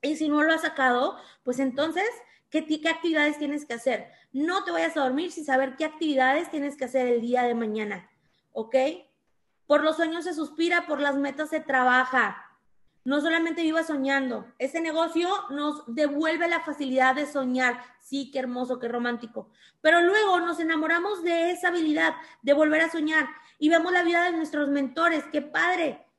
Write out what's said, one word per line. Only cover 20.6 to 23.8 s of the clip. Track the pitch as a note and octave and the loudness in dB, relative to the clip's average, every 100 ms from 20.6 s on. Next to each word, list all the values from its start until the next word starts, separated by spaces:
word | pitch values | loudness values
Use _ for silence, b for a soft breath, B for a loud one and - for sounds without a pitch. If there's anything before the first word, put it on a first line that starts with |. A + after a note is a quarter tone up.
enamoramos | D#4+ D#4+ D#4+ E4+ F#4 G4 | -2 0 0 0 0 -2
de | E4+ E4+ E4+ | 0 2 2
esa | F4 F#4 | 0 0
habilidad | F4 D#4 D4+ D#4+ D#4 B B | 0 0 2 0 -2 B B
de | A#3 | 2
volver | C#4+ D4+ D4+ | 4 6 4
a | E4 | 2
soñar | E4 D#4 D#4 C#4+ B B B | 0 0 0 0 B B B
y | D4+ | 4
vemos | E4 | 4